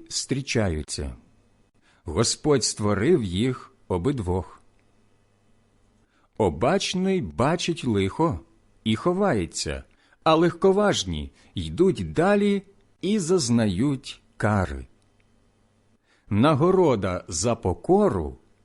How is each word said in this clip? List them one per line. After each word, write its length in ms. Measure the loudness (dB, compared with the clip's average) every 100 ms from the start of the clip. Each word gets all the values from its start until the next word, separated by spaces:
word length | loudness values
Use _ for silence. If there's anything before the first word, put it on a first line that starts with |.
| -8
зустрічаються. 1040 | -10 -4 -6 -2 -2 0 -2 -6 -8 -10 -12 _ _ _ _ _ _ _ _
Господь 600 | -6 0 0 0 2 2
створив 600 | 0 -2 -2 0 2 2
їх 480 | 0 0 -2 -2 -12 _ _
обидвох. 720 | -2 -2 -2 -2 -4 -4 -16 _ _ _ _ _ _ _ _ _ _ _ _ _ _ _ _ _ -2
Обачний 840 | 0 2 0 0 -2 -2 -2 -2
бачить 640 | -4 -2 0 0 -2 -4 -2
лихо 540 | 0 0 0 -2 -2 -10 _ _ _
і 120 | -4 -2
ховається, 880 | 0 0 0 0 -2 -6 -8 -8 -12 _ _ _
а 120 | 2 4
легковажні 960 | 2 2 2 4 2 0 -4 -6 -8 -14 _
йдуть 600 | -8 -6 2 2 2 -4
далі 480 | 0 2 2 2 0 -4 _ _ _
і 180 | -2 -2
зазнають 1000 | 2 0 2 2 2 0 -2 -2 -8 -18 _ _
кари. 500 | 0 0 0 -4 -12 _ _ _ _ _ _ _ _ _ _ _ _ _ -4
Нагорода 960 | 2 4 4 4 4 4 2 0 -4 -6
за 280 | -4 -2 0
покору — 840 | -2 -4 2 2 2 0 -6 -10 _ _